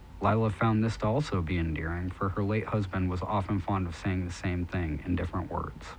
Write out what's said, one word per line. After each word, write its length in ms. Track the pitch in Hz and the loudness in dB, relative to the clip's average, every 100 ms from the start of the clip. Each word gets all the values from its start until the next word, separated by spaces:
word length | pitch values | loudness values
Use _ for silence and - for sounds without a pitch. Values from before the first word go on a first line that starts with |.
| - - | -18 0
Lila 300 | 101 110 110 | 2 4 4
found 340 | 104 117 110 | 4 4 4
this 140 | 113 - | 2 2
to 80 | 107 | 2
also 340 | 120 147 98 | 2 2 0
be 160 | 80 90 | 2 2
endearing, 540 | 82 76 78 85 90 | 2 0 -2 -4 -4
for 180 | 92 98 | -2 -2
her 160 | 98 | 0
late 220 | 101 107 - | 2 0 2
husband 420 | 110 98 101 92 | 0 0 0 0
was 140 | 90 | 0
often 360 | 90 104 92 104 | 0 0 0 0
fond 280 | 87 95 90 | 0 0 0
of 100 | 82 | -2
saying 300 | 101 92 90 | -2 0 -2
the 40 | |
same 360 | 90 92 90 87 | -4 -2 -2 -2
thing 360 | 92 85 73 - | -2 -2 -2 0
in 100 | 85 | 0
different 340 | 85 90 80 | 0 -4 -4
words. 360 | - - - - | -4 -4 -6 -12